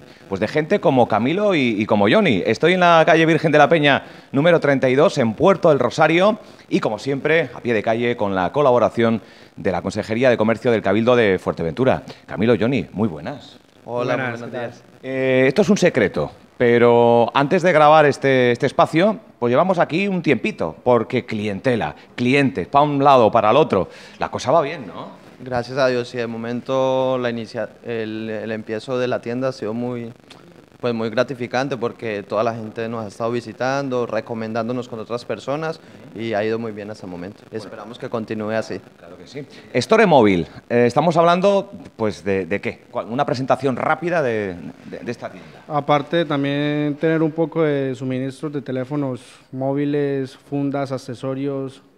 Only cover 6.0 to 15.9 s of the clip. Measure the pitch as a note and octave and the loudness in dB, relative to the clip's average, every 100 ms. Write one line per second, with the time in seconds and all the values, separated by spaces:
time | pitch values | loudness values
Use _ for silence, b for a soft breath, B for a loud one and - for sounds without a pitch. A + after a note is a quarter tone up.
6 | D#3+ E3 G3 A3 B B B G3 C3 G#2 | 2 4 2 0 B B B -2 -2 -6
7 | C3+ C#3 D3 E3 C3+ - A#2 A2 G#2+ A2+ | -6 -4 0 0 0 -6 -2 0 0 0
8 | A#2+ A#2+ G2+ F#2+ F2 D3 C#3+ B2 G#2+ - | 0 0 -2 0 0 2 4 4 2 2
9 | A2+ A2+ B B B - G2+ F2 F#2+ G#2+ | 0 0 B B B -6 -4 -4 -4 -6
10 | G2+ A2 B2+ A2 G#2+ A2+ B2+ A2 F#2+ G2+ | -4 0 2 2 2 0 0 0 2 2
11 | A2+ B2 G#2+ F#2 - E2 E2 D#2 B2+ E2 | 4 4 4 2 -2 -4 -4 -2 0 0
12 | - B - C#2+ A2+ A2 A2+ C3+ D#2+ F2 | -4 B -14 -4 0 2 0 -2 -4 -4
13 | A2 D2+ F#2 C#3+ - - _ _ - A#2+ | -4 -4 -12 -14 -16 -20 _ _ -10 -6
14 | B2 B2 B2+ A#2 A#2 B2+ A#2+ - - - | -4 -4 -4 -8 -10 -10 -10 -12 -20 -18
15 | C3 C3 C3 C3 C3 B2+ F#3+ G#3 F3 | -8 -2 2 4 4 4 2 4 4